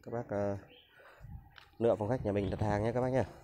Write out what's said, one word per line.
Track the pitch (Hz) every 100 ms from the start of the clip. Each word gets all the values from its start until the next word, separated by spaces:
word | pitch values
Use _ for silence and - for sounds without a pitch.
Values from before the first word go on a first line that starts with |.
Các | -
bác, | 117 117
à, | 101 101 98 - - - - - - - - - - - -
lựa | 113 101
phòng | 104
khách | 127 104
nhà |
mình | 101 95
đặt | 101
hàng | 107 104
nhé | 110
các | 120
bác | 127
nhé. | 127 104 -